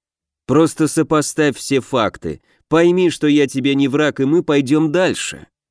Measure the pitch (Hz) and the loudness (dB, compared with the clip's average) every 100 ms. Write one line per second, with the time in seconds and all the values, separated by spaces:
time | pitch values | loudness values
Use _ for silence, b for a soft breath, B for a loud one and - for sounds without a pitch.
0 | _ _ _ _ - 139 165 - 151 160 | _ _ _ _ 0 2 2 2 -2 0
1 | 151 156 143 - 147 - - 135 - 127 | 0 0 -2 -2 -2 -2 -2 -2 -2 -2
2 | 101 - 80 73 _ _ - 156 175 180 | -2 -4 -12 -12 _ _ -2 2 4 4
3 | 175 - 151 147 139 135 135 139 139 143 | 0 0 0 2 0 -2 -2 0 0 0
4 | 151 135 135 170 165 147 127 156 160 165 | -2 0 0 0 2 0 2 0 0 0
5 | 180 - - - - _ _ | -2 -2 -8 -12 -20 _ _